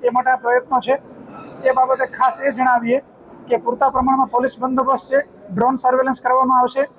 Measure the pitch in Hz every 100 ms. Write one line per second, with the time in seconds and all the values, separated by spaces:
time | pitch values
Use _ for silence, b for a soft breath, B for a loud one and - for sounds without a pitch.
0 | 247 240 254 254 240 247 247 262 - 269
1 | - - - - - - 254 262 262 262
2 | 262 - 254 - 269 233 254 247 233 254
3 | - - - - - 240 - 247 269 262
4 | 254 269 262 247 254 226 254 262 254 262
5 | - 269 285 - - 185 233 269 254 254
6 | 262 254 247 254 254 262 240 269 285